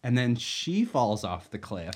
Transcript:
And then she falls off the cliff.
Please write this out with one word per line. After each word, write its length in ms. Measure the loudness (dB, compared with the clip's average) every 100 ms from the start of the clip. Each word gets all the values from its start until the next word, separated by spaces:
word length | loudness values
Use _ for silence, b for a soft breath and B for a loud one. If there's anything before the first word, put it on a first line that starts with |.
And 160 | 2 2
then 160 | 4
she 500 | 0 -2 -4 0 0
falls 380 | 2 4 2 2
off 260 | -2 -6 -8
the 80 | -12
cliff. 360 | -8 -8 -6